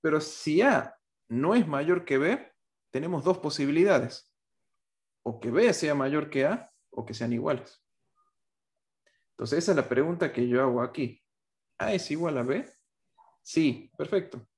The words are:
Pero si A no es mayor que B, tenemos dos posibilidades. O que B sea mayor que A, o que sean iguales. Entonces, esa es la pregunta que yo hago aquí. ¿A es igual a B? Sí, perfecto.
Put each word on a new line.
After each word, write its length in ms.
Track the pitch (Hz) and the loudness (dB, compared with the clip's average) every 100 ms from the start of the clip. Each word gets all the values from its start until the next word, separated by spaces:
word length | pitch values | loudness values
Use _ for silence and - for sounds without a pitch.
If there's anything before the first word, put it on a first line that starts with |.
Pero 200 | 160 151 | 2 0
si 420 | 151 - - 156 | -2 -8 0 2
A 340 | 254 208 - - _ _ _ | 4 2 -2 -14 _ _ _
no 260 | 117 151 | -2 2
es 120 | 233 170 | 2 2
mayor 360 | 139 156 175 | 0 0 0
que 140 | 170 139 | 2 0
B, 340 | 151 277 - _ _ _ _ | 2 -2 -6 _ _ _ _
tenemos 320 | 131 160 170 | -6 -4 -2
dos 160 | 139 180 | 0 0
posibilidades. 960 | 156 143 139 151 196 160 117 - _ _ _ _ _ _ _ _ _ _ | -2 -2 0 4 4 4 2 -8 _ _ _ _ _ _ _ _ _ _
O 160 | 113 113 | -10 -6
que 120 | 123 | -2
B 200 | 131 233 | 2 4
sea 220 | - 156 | 4 0
mayor 340 | 143 135 151 147 | 0 0 0 -2
que 160 | 135 | 0
A, 240 | 139 233 - _ _ | 0 0 -8 _ _
o 160 | - 113 | -12 -10
que 80 | |
sean 180 | 110 117 | -6 -4
iguales. 480 | 117 135 131 - _ _ _ _ _ _ _ _ _ _ _ _ _ _ _ _ | -2 -2 -2 -6 _ _ _ _ _ _ _ _ _ _ _ _ _ _ _ _
Entonces, 260 | - 113 143 | -10 -4 -2
esa 120 | 175 | 2
es 40 | 165 | 0
la 120 | - | 2
pregunta 440 | 123 156 170 165 | 0 0 0 -2
que 140 | - 123 | 0 0
yo 120 | 123 | 2
hago 200 | 135 123 | 2 0
aquí. 400 | 120 - 123 110 _ _ _ _ _ _ | -2 -4 -8 -8 _ _ _ _ _ _
¿A 140 | - | -2
es 180 | 196 - | -2 -2
igual 280 | 151 170 139 | -4 -2 -2
a 40 | |
B? 260 | 123 156 285 _ _ _ _ _ _ _ | -2 -2 -4 _ _ _ _ _ _ _
Sí, 480 | - - 156 117 - _ | -4 2 2 0 -10 _
perfecto. 500 | 147 202 180 123 - | -2 -2 -2 -14 -18